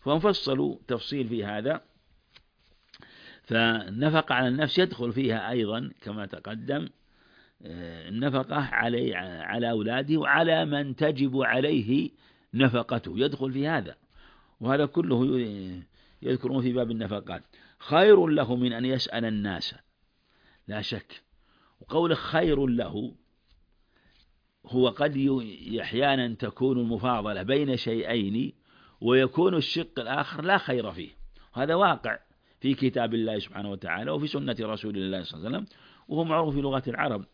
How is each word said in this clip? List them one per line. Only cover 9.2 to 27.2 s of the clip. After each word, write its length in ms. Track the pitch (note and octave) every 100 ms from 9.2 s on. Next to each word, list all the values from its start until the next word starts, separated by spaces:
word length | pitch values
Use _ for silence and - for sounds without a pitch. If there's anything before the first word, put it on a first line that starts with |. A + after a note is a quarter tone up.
| F#2 E2+ E2+ A2+ A#2+
أولاده 460 | A2+ G#2+ B2 C#3 D#3+
وعلى 480 | C#3 C#3+ E3 D#3+
من 320 | D#3+ C#3+ C#3+ B2+
تجب 440 | D3+ C#3 C#3 C3
عليه 680 | A#2+ A#2+ C#3+ C3+ G#2 C3+ E3 _ _ _ _
نفقته، 640 | A#2 C3 A#2+ A#2 A#2 - F2+
يدخل 340 | C#3 C#3 C3
في 160 | C3 D3
هذا، 280 | D#3+ F2 - _ - - - _ _
وهذا 260 | A2+ C#3 C#3+
كله 540 | F3 E3 A#2+ C3 C3
ي-، 420 | A#2 G2+ F#2 F2+ D#2+ _ _ _
يذكرون 400 | C3 C3 - C#3
في 100 | B2
باب 180 | B2 A#2
النفقات. 520 | A2+ G#2 G#2 - F2 - - - _
خير 480 | - D#3+ G3+ G3+ E3+
له 300 | D3 A#2+ B2
من 160 | B2
أن 120 | A#2
يسأل 400 | B2+ C3 - A2+
الناس، 500 | A2+ G#2+ G2+ F2 - - _ _ _ _ _ _ _ _ -
لا 140 | G#2+
شك، 400 | G2+ A2 - - _ _ _ _ _ _
وقول 360 | - D#3 E3+ D#3
خير 500 | - D#3+ E3+ C#3 C3+
له 480 | A#2+ G2+ G#2 - - _ _ _ _ _ _ _ _ _ _ _ _ _ _ -
هو 220 | B2 B2+
قد 280 | A#2+ D3 C#3
ي-، 680 | C#3 C3+ A2+ F#2 - A2+
أحيانًا 520 | - A#2 C#3 C3+ A#2+
تكون 440 | A2+ A2 - B2+ B2+
المفاضلة 640 | A#2 A2+ B2 A#2+